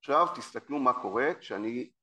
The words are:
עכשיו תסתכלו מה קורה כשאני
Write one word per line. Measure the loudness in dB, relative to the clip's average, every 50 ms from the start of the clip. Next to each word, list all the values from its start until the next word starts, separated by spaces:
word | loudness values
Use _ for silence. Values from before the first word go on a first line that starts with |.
עכשיו | -2 2 4 4 4 4 0
תסתכלו | -8 -12 -10 -10 -12 -8 _ -4 0
מה | 2 2 2 2 -2
קורה | -2 0 0 0 0 0 -4
כשאני | -6 -8 -6 -4 -4 -4 -4 -6 -8 -10 _ _